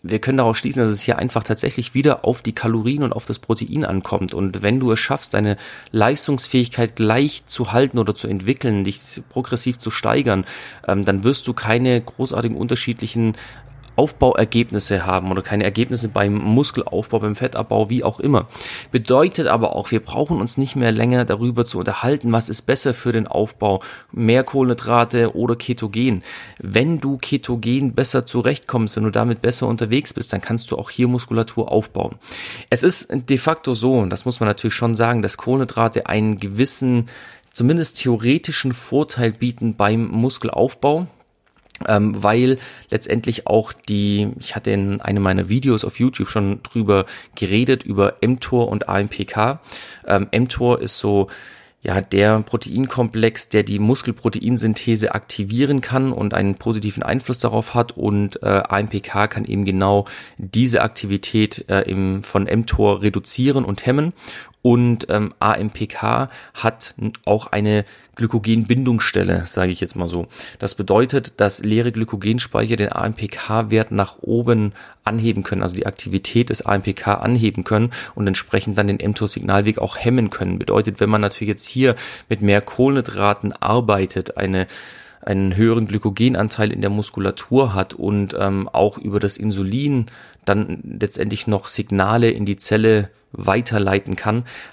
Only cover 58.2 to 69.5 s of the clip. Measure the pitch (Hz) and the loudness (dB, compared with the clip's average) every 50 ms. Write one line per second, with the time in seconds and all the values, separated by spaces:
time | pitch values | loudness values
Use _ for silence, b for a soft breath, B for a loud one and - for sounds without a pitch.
58.2 | 101 98 - - - 104 98 98 - - 98 101 107 104 - 101 - - - 101 | 0 -2 -4 -2 0 2 2 2 2 0 0 -2 -2 -2 -4 -6 -6 -4 -2 0
59.2 | 104 104 - 107 - - - 101 101 98 95 95 98 98 101 101 101 B B B | 0 0 -2 -4 -6 -2 -2 0 0 0 2 2 4 4 4 4 2 B B B
60.2 | B B B B - 95 - 110 127 123 117 - - 107 - - - 98 101 98 | B B B B -10 -2 2 2 2 4 4 2 2 0 -2 -4 -4 -4 -2 -2
61.2 | - - - 110 107 101 - - - - 98 98 - 92 92 98 98 95 95 98 | -2 0 0 2 2 0 -2 -6 -4 0 0 0 2 0 0 0 0 0 -2 -4
62.2 | 107 - - 104 98 - - 113 113 - - - 107 101 101 92 101 104 95 101 | -4 -2 -2 0 0 2 0 0 0 0 2 2 4 4 4 2 0 0 0 -2
63.2 | - - - - 127 139 135 135 120 98 101 - - 127 131 147 151 170 - B | -4 -4 -2 0 2 2 2 2 0 -2 -4 -4 0 0 2 2 2 0 -2 B
64.2 | B B B B B B B B - 123 120 120 120 120 117 113 - - 92 107 | B B B B B B B B 4 4 6 6 6 4 2 0 0 -2 0 0
65.2 | 107 - - - - 107 104 - 104 107 - - 113 - - - 110 107 117 120 | 0 -2 -4 0 0 0 0 0 -2 -4 -6 -6 -8 -8 -6 -4 -2 0 0 0
66.2 | 131 123 B B B B B - - - - - - - - - 107 104 - - | -2 -4 B B B B B -2 -2 -2 -2 -4 -10 -12 -10 -6 -6 -6 -6 -4
67.2 | - - 104 107 - - - 104 104 107 107 104 101 B B B B B B - | 0 0 0 0 0 -2 -2 0 2 2 2 2 0 B B B B B B -4
68.2 | 113 110 - 113 101 110 113 113 110 110 120 131 135 127 117 107 - - - 95 | -4 -2 -2 0 0 2 2 2 2 2 0 2 2 2 2 2 0 0 0 0
69.2 | 92 92 90 87 82 - | 0 2 0 -2 -2 -4